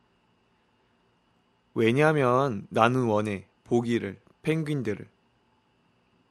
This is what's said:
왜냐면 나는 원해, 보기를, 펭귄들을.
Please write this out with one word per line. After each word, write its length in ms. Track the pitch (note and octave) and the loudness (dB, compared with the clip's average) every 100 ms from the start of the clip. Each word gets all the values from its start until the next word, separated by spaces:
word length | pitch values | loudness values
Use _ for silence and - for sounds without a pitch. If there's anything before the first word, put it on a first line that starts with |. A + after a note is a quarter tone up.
| _ _ _ _ _ _ _ _ _ _ _ _ _ _ _ _ _ | _ _ _ _ _ _ _ _ _ _ _ _ _ _ _ _ _
왜냐면 920 | A#2 A2+ C3 D#3 D3+ B2+ B2+ C#3 G2+ - | 0 2 4 2 2 2 2 0 -6 -6
나는 360 | A2+ A2+ B2+ A#2+ | 2 2 2 0
원해, 420 | G#2+ G#2+ F#2+ - _ | 0 -2 -8 -12 _
보기를, 560 | - A#2+ A#2 A#2 G2 F#2+ _ _ | -2 0 0 -2 -4 -12 _ _
펭귄들을. 680 | D#3 D#3+ D3+ D3 A2 G2 - _ _ _ _ _ _ _ _ _ _ _ _ | -4 -4 -4 -4 -4 -8 -12 _ _ _ _ _ _ _ _ _ _ _ _